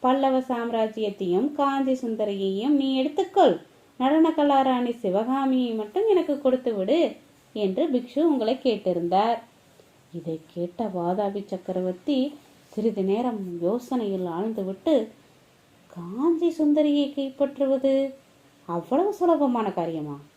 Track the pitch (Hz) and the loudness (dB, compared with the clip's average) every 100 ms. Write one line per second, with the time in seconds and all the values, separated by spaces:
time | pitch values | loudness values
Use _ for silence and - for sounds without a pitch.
0 | 254 269 269 262 254 240 233 226 220 220 | 2 2 2 0 0 -4 -2 -2 -2 -2
1 | 214 202 190 180 269 294 277 269 262 254 | -6 -4 0 0 0 0 0 0 0 0
2 | 247 220 214 202 196 190 240 285 269 262 | -2 -4 -4 -2 -2 -2 2 2 2 0
3 | 262 294 359 415 311 165 - _ _ _ | -2 -2 -2 4 4 4 -6 _ _ _
4 | 254 302 320 311 294 277 262 247 240 240 | 2 4 4 4 2 4 4 2 -2 -4
5 | 196 185 226 269 269 254 247 220 208 359 | -2 0 0 -2 0 0 0 -2 -4 -2
6 | 440 370 311 285 262 254 254 214 190 302 | 2 2 2 0 2 0 -2 -4 0 2
7 | 294 - - _ _ - 202 190 320 254 | 2 -2 -20 _ _ -4 -2 0 0 0
8 | 247 - 330 277 220 262 269 214 190 170 | -2 0 2 2 0 0 0 0 0 -2
9 | 170 185 220 233 - _ _ _ - _ | 2 2 2 0 -6 _ _ _ -20 _
10 | _ 170 165 160 - - 175 175 220 180 | _ -12 -8 -10 -10 -8 -8 -4 -6 -2
11 | 170 185 202 202 202 185 - 185 180 180 | -2 0 -2 -4 -8 -10 -6 -4 -2 -4
12 | - 277 269 - - - _ - 220 202 | -2 0 0 -4 -20 -20 _ -4 -2 0
13 | 190 202 247 226 185 170 170 233 247 254 | 0 0 0 -4 -8 -4 -2 -2 -2 -4
14 | 214 190 180 165 214 220 185 190 - 294 | -2 -4 -4 -4 -4 -4 -6 -4 2 2
15 | 220 - _ _ _ _ _ _ _ - | 0 -10 _ _ _ _ _ _ _ -16
16 | 170 202 302 330 339 330 302 294 302 294 | -12 -2 0 2 0 0 2 4 4 2
17 | 285 285 269 262 277 285 277 269 269 269 | 0 -2 -6 -2 -4 0 0 2 2 2
18 | 269 269 _ _ _ _ - 170 165 262 | 0 -6 _ _ _ _ -8 -8 -2 0
19 | 392 392 349 320 277 240 214 185 170 165 | 0 0 2 2 2 0 -2 -2 -4 -4
20 | 151 143 147 | -8 -10 -14